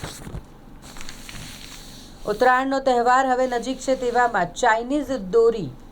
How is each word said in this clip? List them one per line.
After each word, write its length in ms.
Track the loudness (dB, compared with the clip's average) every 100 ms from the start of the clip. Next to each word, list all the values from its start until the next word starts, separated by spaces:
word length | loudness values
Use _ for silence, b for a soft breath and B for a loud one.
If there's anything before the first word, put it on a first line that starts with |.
| -14 -12 -12 -12 -14 -20 -20 -20 -16 -12 -12 -12 -14 -14 -14 -14 -16 -16 -18 -18 -18 -12 -6
ઉત્તરાયણનો 520 | 2 4 4 2 0
તહેવાર 460 | 2 2 4 4 4
હવે 200 | 2 2
નજીક 320 | 0 -4 -6
છે, 180 | -2 -2
તેવામાં 580 | 0 2 2 2 -2
ચાઇનીઝ 560 | 2 2 2 0 -2 -2
દોરી 600 | -4 0 4 4 4 -4 -10 -18